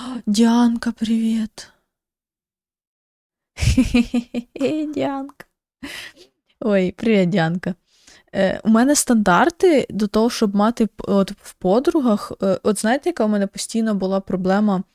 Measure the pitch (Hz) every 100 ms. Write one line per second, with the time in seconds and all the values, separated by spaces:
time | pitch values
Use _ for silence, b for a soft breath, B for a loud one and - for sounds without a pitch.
0 | 247 247 214 208 233 233 240 233 233 -
1 | 226 226 220 226 220 - - _ _ _
2 | _ _ _ _ _ _ _ _ _ _
3 | _ _ _ _ _ - - - 240 240
4 | 240 240 240 240 - - 262 311 302 285
5 | 277 269 277 - - _ _ _ 285 B
6 | B B B _ _ _ 226 202 180 -
7 | 233 208 180 170 160 175 - - _ b
8 | b b b - 190 - - 220 262 294
9 | - 233 208 175 285 - 370 277 - 196
10 | 214 214 233 - 208 202 214 240 220 _
11 | - 196 190 202 - - 185 214 339 330
12 | 247 208 - - 196 190 - 202 214 277
13 | 349 339 214 208 196 - - 226 220 202
14 | 190 196 - 185 185 196 214 185 -